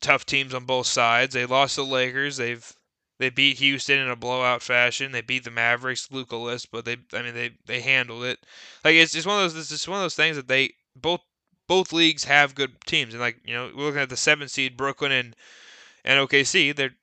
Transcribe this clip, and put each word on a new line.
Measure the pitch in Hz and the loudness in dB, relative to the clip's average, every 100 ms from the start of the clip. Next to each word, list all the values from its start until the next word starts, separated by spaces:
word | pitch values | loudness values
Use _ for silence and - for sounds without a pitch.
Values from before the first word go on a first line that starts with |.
tough | 147 139 - | 0 0 0
teams | 139 135 127 | -2 -2 -6
on | 123 | -2
both | 127 120 | -2 0
sides. | 131 117 120 131 127 | 2 4 4 2 -2
They | 123 | 0
lost | 131 135 - | 2 2 0
to | |
the | 135 | -2
Lakers. | 131 127 131 143 131 | 0 0 -2 -4 -4
They've, | 120 117 - - _ _ _ _ | -6 -6 -14 -20 _ _ _ _
they | 131 | -4
beat | 123 139 127 | 2 2 2
Houston | 139 135 - 139 | 0 0 0 0
in | 131 | 0
a | 120 | -4
blowout | 120 127 127 120 | -4 0 0 0
fashion. | - 123 123 - 135 | 0 2 2 0 -6
They | 123 | -6
beat | 113 127 | -4 -6
the | 120 | -4
Mavericks, | 117 117 120 127 120 - | -2 0 0 -2 -6 -8
Luka-less, | 135 123 117 120 123 - | -10 -8 -8 -6 -8 -8
but | 113 117 | -10 -8
they, | 120 _ | -8 _
I | 113 | -8
mean, | 120 117 | -8 -6
they, | 120 117 - | -8 -10 -8
they | 120 | -4
handled | 127 131 120 117 | 0 0 0 -6
it. | 123 - _ - - - | -8 -8 _ -20 -20 0
Like, | 160 160 | 4 6
it's | 160 | 6
just | 165 170 | 2 -2
one | 208 | 0
of | 180 | 0
those, | 160 | -2
it's | 143 | -8
just | 151 165 | -8 -6
one | 196 | -4
of | |
those | 175 - | -4 0
things | 160 147 | 0 0
that | 123 | 0
they | 131 135 - _ _ | 0 0 -4 _ _
both, | 160 175 - _ _ _ - | -2 -2 -6 _ _ _ 2
both | 185 185 | 2 2
leagues | 165 165 156 | 2 2 2
have | 139 143 143 135 | 2 4 4 0
good | 135 110 - | -6 -6 -4
teams. | 160 117 | -4 -4
And, | 117 | -4
like, | 120 117 117 | -6 -6 -8
you | |
know, | 120 127 135 | -8 -8 -6
we're | |
looking | 147 143 | -4 -2
at | 131 | -4
the | 123 | 0
seven | 156 151 139 | 2 2 0
seed, | - 131 123 | -4 -4 -2
Brooklyn | 139 131 143 | -4 -2 -2
and, | 131 120 - - - - - - _ | 0 -2 -12 -20 -20 -20 -20 -20 _
and | 120 139 | 2 2
O | 135 | 4
K | 139 | 4
C, | 131 190 143 | 4 2 2
they're | 143 135 - | 0 -4 -6